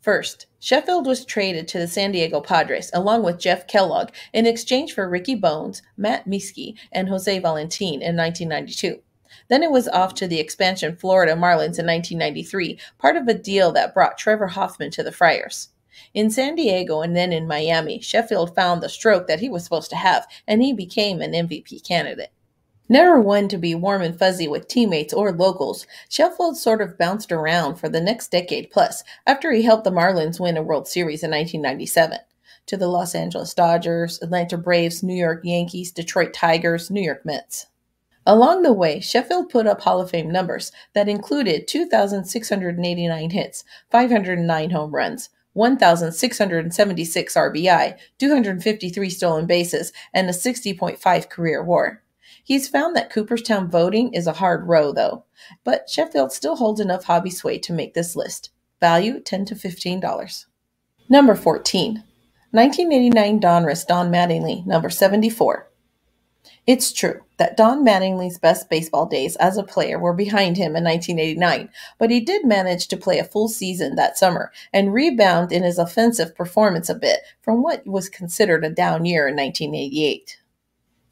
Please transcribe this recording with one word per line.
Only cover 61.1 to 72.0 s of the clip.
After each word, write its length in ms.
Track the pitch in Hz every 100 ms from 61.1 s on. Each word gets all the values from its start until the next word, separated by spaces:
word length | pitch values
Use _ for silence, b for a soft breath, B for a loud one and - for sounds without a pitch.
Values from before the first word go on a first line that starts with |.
| 277 269
fourteen, 720 | 202 - 147 - 190 165 220 - _ _ _ _
nineteen 400 | 220 269 - 339
eighty-nine 480 | 269 247 226 208 208
Donruss 460 | 175 170 160 160 -
Don 240 | 175 175
Mattingly, 560 | 175 175 165 160 180 185
number 240 | 170 175
seventy-four. 800 | - 196 208 220 226 135 - - _ _ _ _ _ _ _ b b -
It's 260 | 269 -
true 280 | - - - - -
that 200 | - -
Don 280 | 220 285
Mattingly's 540 | 254 190 190 185 180 175
best 320 | 165 - -
baseball 360 | 160 160 143 165
days 300 | 143 143 -
as 200 | 180 202
a 60 |
player 360 | 196 190 147 160
were 160 | 175
behind 420 | 175 202 208 185 180
him 180 | 165
in 100 | 160
nineteen 340 | 170 165 170 165
eighty-nine, 500 | 160 160 175 127 - B B
but 120 | -